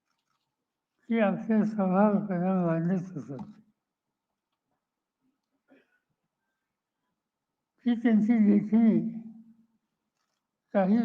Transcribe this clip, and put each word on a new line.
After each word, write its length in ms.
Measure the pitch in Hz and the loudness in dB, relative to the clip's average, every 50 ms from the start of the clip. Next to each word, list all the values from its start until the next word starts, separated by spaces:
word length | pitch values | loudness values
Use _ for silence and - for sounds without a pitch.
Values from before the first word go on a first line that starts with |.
| _ _ _ _ _ _ _ _ _ _ _ _ _ _ _ _ _ _ _ _ _ - | _ _ _ _ _ _ _ _ _ _ _ _ _ _ _ _ _ _ _ _ _ -6
ती 100 | 226 226 | -2 0
आपल्या 460 | 214 196 185 - 226 226 220 214 196 | 0 0 -2 -2 -4 -2 -2 -2 -2
स्वभावाप्रमाणे 1000 | 214 - 214 190 185 185 190 208 214 208 208 208 - 185 175 175 185 190 185 180 | -2 -2 -4 -2 0 2 2 2 2 2 0 -2 -4 -4 -4 -2 -2 -2 0 0
मांडत 520 | 170 160 165 165 170 190 185 165 190 190 151 | -2 -2 -2 -2 -2 -4 -4 -6 -8 -12 -14
असत. 140 | 117 - 143 123 - - - - _ _ _ _ _ _ _ _ _ _ _ _ _ _ _ _ _ _ _ _ _ _ _ _ _ _ _ _ _ _ _ _ _ _ _ _ _ _ _ _ _ _ 262 _ _ _ _ _ _ _ _ _ _ _ _ _ _ _ _ _ _ _ _ _ _ _ _ _ _ _ _ _ _ _ _ _ _ _ _ _ _ _ _ _ - | -14 -12 -14 -14 -14 -16 -20 -20 _ _ _ _ _ _ _ _ _ _ _ _ _ _ _ _ _ _ _ _ _ _ _ _ _ _ _ _ _ _ _ _ _ _ _ _ _ _ _ _ _ _ _ _ _ _ _ _ _ _ _ _ _ _ _ _ _ _ _ _ _ _ _ _ _ _ _ _ _ _ _ _ _ _ _ _ _ _ _ _ _ _ _ _ -4
ही 100 | 240 240 | -2 -2
त्यांची 380 | 226 - 240 226 208 202 208 240 226 214 | 0 2 2 2 4 4 2 2 4 4
लेखणी 540 | 202 208 202 - - 208 226 233 220 220 226 - - - - - - - - - - - _ _ _ _ _ _ _ _ _ _ _ _ _ _ _ _ _ _ _ _ _ _ _ - | 4 4 2 2 2 2 4 4 4 4 2 0 -2 -6 -10 -12 -16 -18 -20 -20 -20 -20 _ _ _ _ _ _ _ _ _ _ _ _ _ _ _ _ _ _ _ _ _ _ _ -2
काही 240 | 202 190 185 208 240 233 | 0 0 2 2 2 2